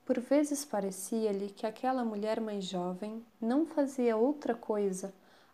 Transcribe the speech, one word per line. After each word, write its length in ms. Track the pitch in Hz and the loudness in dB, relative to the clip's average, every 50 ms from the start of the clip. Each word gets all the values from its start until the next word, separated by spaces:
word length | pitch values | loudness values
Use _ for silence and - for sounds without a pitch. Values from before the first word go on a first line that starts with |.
| _ | _
por 160 | - 262 247 | -2 0 0
vezes 440 | 233 - 269 294 302 294 294 277 - | 2 4 4 4 4 4 0 -4 -4
parecia-lhe 840 | - - 208 196 196 190 - - - - 226 220 214 202 196 202 202 | -4 -2 -2 -2 -2 -4 -6 -6 -4 -2 0 0 0 0 -2 -4 -6
que 180 | 202 - - | -6 -6 -6
aquela 380 | 220 220 - - 254 262 262 240 | -6 -4 -2 -2 0 0 0 0
mulher 340 | 226 214 208 202 214 220 220 | -2 -2 -2 -2 -2 -2 -2
mais 260 | 226 214 208 202 190 | -2 -2 -4 -4 -4
jovem 600 | 180 190 180 175 180 185 185 - 214 220 226 226 - _ _ | -4 -4 -4 -2 -2 -4 -6 -6 -8 -8 -10 -12 -16 _ _
não 240 | - 226 240 285 330 | 0 2 2 4 2
fazia 520 | 320 - 294 285 269 - - 247 240 226 | 2 2 0 0 2 2 2 2 4 4
outra 380 | 220 226 269 294 294 - 254 233 | 6 4 4 4 2 0 -2 -2
coisa 580 | 233 - - 220 208 208 196 190 185 190 190 - - - - - - - - | -2 -2 -2 0 2 2 0 0 -2 -6 -10 -12 -14 -20 -20 -20 -20 -20 -20